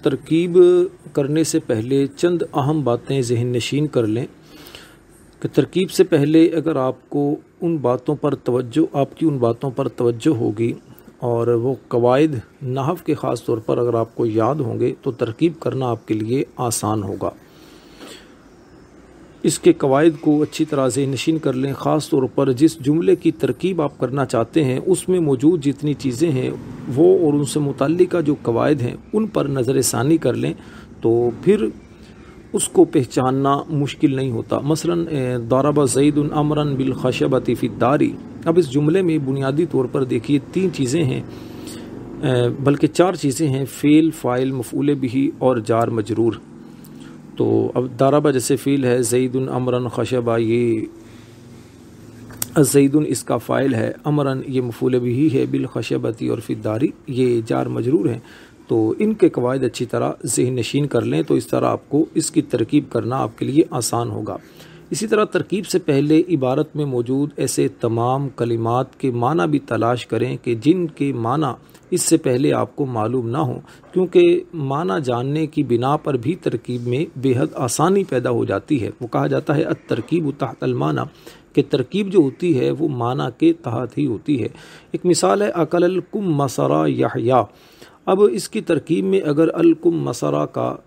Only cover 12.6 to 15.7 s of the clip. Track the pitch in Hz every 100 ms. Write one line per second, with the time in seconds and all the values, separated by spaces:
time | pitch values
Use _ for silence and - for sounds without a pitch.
12.6 | 135 131 135 175 - 143 131 123 - 117
13.6 | 113 127 120 117 113 - 120 110 113 156
14.6 | 120 110 120 - 139 117 113 110 165 156
15.6 | 131